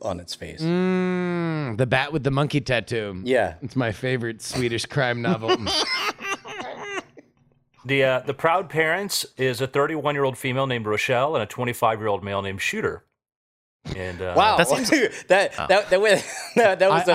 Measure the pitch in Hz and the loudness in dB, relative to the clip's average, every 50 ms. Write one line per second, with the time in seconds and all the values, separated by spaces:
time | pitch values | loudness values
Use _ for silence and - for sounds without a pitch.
0 | - 110 92 90 90 - - - 170 165 - 160 160 165 175 180 185 185 185 185 | -8 -6 -6 -6 -8 -12 -14 -12 -12 -14 -10 -6 -2 -2 0 0 0 0 0 0
1 | 185 185 180 180 180 180 175 175 170 165 160 156 147 127 110 101 131 120 127 131 | -2 -2 -2 -2 -2 -4 -4 -4 -4 -4 -4 -4 -4 -4 -2 -2 0 2 2 0
2 | 139 147 156 156 117 139 135 139 151 139 - 143 110 - 131 117 101 - 127 113 | 0 0 -2 -2 0 0 2 2 0 2 0 -2 0 0 -2 -2 -2 -2 -4 -4
3 | 107 101 95 90 95 123 131 120 104 90 82 - - 127 - 127 127 113 104 - | -4 -4 -6 -6 -2 2 4 4 4 2 0 -6 -10 -6 -2 0 0 0 -2 -2
4 | - 127 131 127 117 113 113 110 - - - 131 127 120 117 113 - - - 151 | -2 -2 -2 -2 -2 -4 -6 -8 -10 -8 -4 -2 -2 -2 -2 -2 -4 -4 -2 0
5 | 131 123 120 120 117 117 185 113 110 113 370 - - - 392 311 - - - - | 0 0 0 0 0 0 0 0 2 0 0 0 0 -2 -2 -2 -2 -2 -4 -4
6 | 381 415 - - - 403 - - - 427 427 403 359 - - - 415 403 403 381 | -4 -4 -6 -6 -6 -8 -8 -8 -8 -12 -12 -12 -12 -12 -12 -12 -12 -10 -10 -10
7 | - - _ - _ _ _ _ _ _ _ _ _ _ _ _ - 123 135 139 | -10 -12 _ -20 _ _ _ _ _ _ _ _ _ _ _ _ -4 -2 2 2
8 | 139 131 131 127 123 - 131 - - 165 165 185 196 139 147 156 160 156 165 185 | 4 4 2 0 -2 -4 -6 0 2 2 2 2 0 -2 -2 0 0 2 0 -2
9 | 202 196 - - - - - - 131 131 123 104 135 131 - 143 143 151 160 151 | -2 -4 -4 -4 -6 -6 -4 -2 -2 0 0 0 -4 -2 2 0 2 2 0 -2
10 | 131 147 147 143 139 131 127 - - 135 123 131 135 135 127 120 110 107 107 104 | 0 0 0 2 0 0 -2 -2 -4 -2 0 0 0 0 -2 -2 -2 -2 -2 0
11 | - - 131 120 135 147 160 131 107 - - - 123 120 117 - - 113 110 107 | 0 0 2 2 2 2 0 -2 -2 -4 -4 -4 -4 -4 -2 0 2 2 2 2
12 | 107 107 101 95 95 101 101 98 98 98 95 95 - - - 220 175 90 80 78 | 0 -2 -2 -2 -2 -4 -4 -2 -2 -4 -6 -4 -4 -4 -4 -2 -2 -4 -4 -4
13 | - _ _ _ _ _ _ _ _ _ _ _ _ _ _ _ _ - - 98 | -10 _ _ _ _ _ _ _ _ _ _ _ _ _ _ _ _ -10 -8 -8
14 | 92 92 90 87 92 92 90 156 190 220 202 151 - - 143 - 262 208 311 294 | -8 -8 -8 -6 -6 0 2 2 4 4 4 2 2 2 2 0 2 2 2 2
15 | 233 165 - - - - 180 196 190 - - - 78 - 185 202 208 - 185 190 | 2 0 -2 -8 0 2 4 4 4 2 -2 -4 0 2 2 2 4 4 2 4
16 | 208 220 196 160 - - - - - - - 233 233 202 190 165 180 190 151 165 | 6 4 4 4 2 -4 -10 -12 -12 -2 2 4 6 6 6 6 6 6 6 6
17 | 180 180 175 | 6 6 6